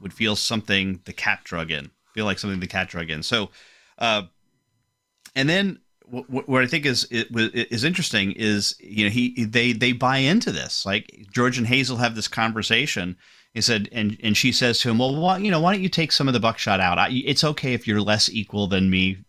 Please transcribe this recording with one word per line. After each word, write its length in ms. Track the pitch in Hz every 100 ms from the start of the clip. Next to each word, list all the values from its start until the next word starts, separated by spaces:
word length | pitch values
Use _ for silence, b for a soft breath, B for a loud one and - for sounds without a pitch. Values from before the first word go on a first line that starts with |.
would 120 | 95
feel 240 | - 110 104
something 640 | - 110 - 98 95 90
the 80 | -
cat 260 | - - 98
drug 260 | - 87 82
in, 200 | 76 69 _ _
feel 100 | 110 107
like 120 | 90
something 220 | 104 95
the 60 | 90
cat 220 | 95 90
drug 220 | 87 82
in." 120 | 78
So, 280 | - 117 98 b b b b b
uh, 240 | 117 107 90 _ _ _ _ _ _ _ _ _ -
and 140 | - 147
then 320 | 185 196 - _ _ -
wh-, 160 | 123 -
wh-, 200 | 127 -
what 140 | 127
I 40 | 127
think 180 | 151 143
is, 200 | 120 -
it 200 | 117 -
wa-, 160 | 117 113
is 300 | 120 117 117
interesting 480 | 147 180 - 107 98
is, 420 | - 110 104 101 -
you 240 | - 104
know, 60 | 104
he, 340 | 120 123 123 110
they, 260 | 120 123
they 200 | 110 123
buy 260 | 120 127 135
into 340 | 135 214 214
this. 320 | 87 64 -
Like, 420 | 98 104 - - 101
George 240 | 123 123 127
and 80 | 117
Hazel 300 | 127 127 120
have 160 | 120
this 140 | 113 -
conversation. 880 | - 113 110 - 117 147 - 90 90 b b b
He 60 | 113
said, 260 | 107 110 104
and, 260 | 117 104 110
and 140 | 113 101
she 160 | 127
says 260 | 113 123 113
to 120 | 123
him, 80 | 113
"Well, 180 | 131 143
why, 220 | 180 190
you 120 | 208
know, 80 | 165
why 140 | 170
don't 100 | 202
you 60 | 185
take 240 | - 156
some 160 | - 139
of 60 |
the 40 | 120
buckshot 400 | 110 110 - 98
out? 220 | 90 87
I, 80 | 95
it's 340 | 127 123 135
okay 320 | 151 151 135
if 100 | 120
you're 160 | - 104
less 280 | 101 107 -
equal 400 | 110 98 101 98
than 200 | 95 95
me 340 | 92 92 92